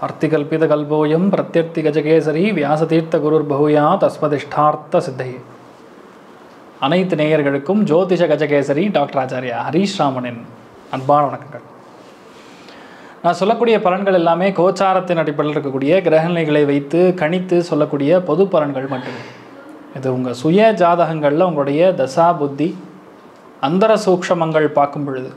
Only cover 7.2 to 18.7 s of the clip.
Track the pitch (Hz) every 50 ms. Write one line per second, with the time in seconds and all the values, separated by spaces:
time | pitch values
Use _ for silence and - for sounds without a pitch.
7.2 | 151 151 156 156 147 139 139 139 139 - 190 214 208 147 147 165 190 180 185 160
8.2 | 175 160 156 143 151 143 143 143 139 143 143 143 180 214 185 151 143 143 - 143
9.2 | 131 127 131 127 127 127 117 113 120 131 131 170 202 190 - - 156 143 131 127
10.2 | 123 123 117 113 - - - - - - - - - - - 135 131 135 147 147
11.2 | 147 135 123 120 - - - 120 - - - - - - - - - - - -
12.2 | - - - - - - - - - - - - - - - - - - - -
13.2 | - 170 175 170 190 196 226 220 247 233 226 202 175 185 180 190 202 196 190 180
14.2 | 170 170 165 175 185 202 196 - 170 185 190 190 196 190 185 190 180 180 175 165
15.2 | 156 151 147 147 151 151 151 151 139 139 131 135 139 139 165 190 185 165 156 156
16.2 | 160 170 175 170 165 151 151 151 147 143 143 143 143 143 - 165 180 185 175 180
17.2 | 156 151 175 185 180 185 180 175 175 - 165 147 151 147 151 143 139 139 170 185
18.2 | 180 - 147 165 196 190 185 165 151 143